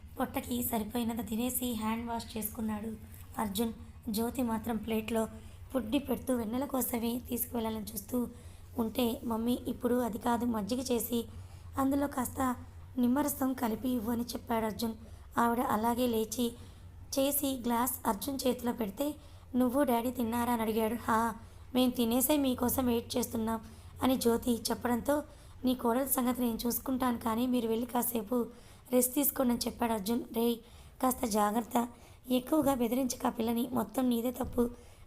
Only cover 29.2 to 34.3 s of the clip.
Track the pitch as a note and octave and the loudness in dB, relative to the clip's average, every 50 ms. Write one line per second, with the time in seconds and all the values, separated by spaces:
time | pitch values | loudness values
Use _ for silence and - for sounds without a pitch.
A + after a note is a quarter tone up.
29.2 | C#4 - - - C4 A#3+ A#3+ A#3+ - A3+ - - A#3+ A3+ A3+ G#3+ F#3 G#3+ A#3 B3+ | 2 2 2 2 2 2 2 0 0 -4 -2 -2 0 0 0 0 0 0 0 0
30.2 | - - - A3+ A#3 A#3+ A#3 A3+ - - - - - - - - C4 B3+ B3 - | -2 -2 -2 0 2 2 0 -2 -6 -14 -20 -20 -20 -18 -4 0 2 2 2 0
31.2 | B3+ A3 G3+ G#3+ G#3 G#3 G#3 A#3+ G#3+ - - A#3+ A#3+ A#3+ - - - - - - | 0 0 2 4 4 4 2 0 0 0 0 0 0 0 -4 -12 -20 -20 -20 -12
32.2 | - B3+ B3+ B3 B3 - D#4 D#4 B3+ C#4 C#4 A#3+ A#3+ G#3+ B3 C4 C4+ B3 - - | -2 0 0 0 2 4 4 4 6 4 4 2 2 2 2 2 0 0 0 0
33.2 | - A#3+ - A#3 A3 A#3 A#3 A#3 B3 A#3+ B3+ A#3 G#3+ - - C4+ B3+ B3 A#3+ A#3 | 0 0 0 0 0 2 2 0 0 0 0 -2 -2 0 0 2 4 4 4 2
34.2 | A3+ B3+ | 2 0